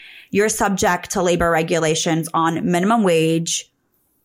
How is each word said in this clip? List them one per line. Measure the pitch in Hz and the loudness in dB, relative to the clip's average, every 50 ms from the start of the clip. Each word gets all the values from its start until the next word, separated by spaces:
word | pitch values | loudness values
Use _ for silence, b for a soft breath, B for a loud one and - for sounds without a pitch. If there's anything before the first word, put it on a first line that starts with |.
| B B B B B B | B B B B B B
you're | B 190 202 220 | B 0 0 0
subject | 214 - 233 202 202 185 - 202 175 175 - - | 0 -2 -2 -2 0 0 0 0 0 -2 -4 -6
to | - 208 175 | -4 -2 0
labor | 180 175 175 170 170 | 0 2 2 2 2
regulations | 170 160 165 165 180 165 160 156 156 156 - 180 160 160 160 165 - | 2 0 0 0 0 0 0 0 0 0 0 0 0 -2 -2 -2 -2
on | 165 160 165 165 - - 175 | 0 0 0 -2 -2 -2 0
minimum | 180 170 180 202 226 240 214 | 0 0 2 2 2 2 2
wage, | 190 170 160 160 160 165 165 165 165 - - - _ _ _ _ _ _ _ _ _ _ _ _ | 2 2 2 2 2 0 0 -2 -2 -6 -6 -8 _ _ _ _ _ _ _ _ _ _ _ _